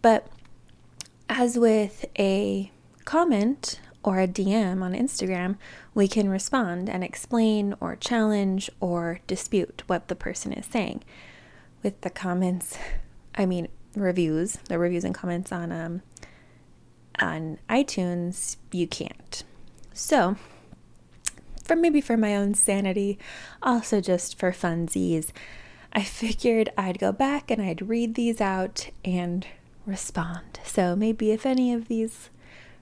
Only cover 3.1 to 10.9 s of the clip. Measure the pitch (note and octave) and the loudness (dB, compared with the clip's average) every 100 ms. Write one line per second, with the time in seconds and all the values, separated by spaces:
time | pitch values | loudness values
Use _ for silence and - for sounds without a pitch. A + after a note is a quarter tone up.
3.1 | D#4+ F4 G#3 A3 C#4+ - - - - G#3 | 2 4 4 2 0 -6 -10 -16 -4 0
4.1 | F#3+ F#3 F#3+ G3 A3 F#3+ F#3 F3+ F#3+ C4 | 2 2 2 2 4 2 0 -2 0 -2
5.1 | - F#3+ F3+ F3+ G3+ - - - - G3 | -2 -2 -2 -2 -4 -8 -20 -4 2 4
6.1 | A3 G3 F#3+ - C4 G3+ F3 F#3+ F3+ F#3 | 4 2 0 0 0 0 -2 -4 -4 -6
7.1 | - - A#3 A3 G#3+ G3+ - - - - | -8 -2 4 4 4 0 -2 -6 -6 -2
8.1 | A#3 G#3+ G#3 G3 F#3+ - - F#3 F3 E3+ | 2 4 2 2 0 -4 -4 -2 0 -2
9.1 | F3 - F#3 - G3 - - - E3+ - | -4 -6 -6 0 0 0 -4 -4 -4 -4
10.1 | F3+ - - - - - A3+ F#3+ | -8 -6 -6 -8 -8 -4 -4 -4